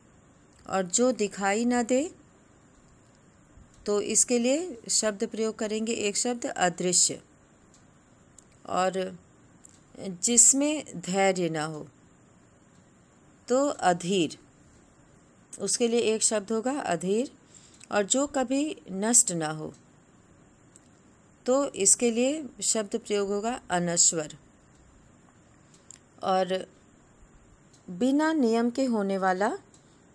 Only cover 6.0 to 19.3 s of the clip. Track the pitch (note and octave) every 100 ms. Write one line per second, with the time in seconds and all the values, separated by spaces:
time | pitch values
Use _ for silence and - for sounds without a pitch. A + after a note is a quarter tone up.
6 | G#3 G3 B3 A#3+ C#4 - F3+ F3 F3+ F3+
7 | - - - - _ _ _ - - _
8 | _ - - - - - - F3+ F#3 F#3
9 | F#3 F3+ - - - - - - _ -
10 | G3 F3 - A#3+ - C4+ D4 D4+ - F3
11 | F3 G3 G3 F#3 E3+ D#3+ D#3 D3+ - -
12 | - _ _ _ _ _ _ - _ _
13 | _ _ - - - B3+ C#4+ - F#3 F3
14 | E3+ G3 D3+ - - _ - - _ _
15 | - - - _ _ - G3 - A#3+ A#3
16 | A3 A3 - G#3+ G3 A3 A#3+ C#4+ - E3+
17 | F3+ G#3+ C#4 - - - - - - G#3
18 | G3 B3+ C#4+ C4+ B3+ C4+ D4+ - - F#3+
19 | G#3+ A#3+ -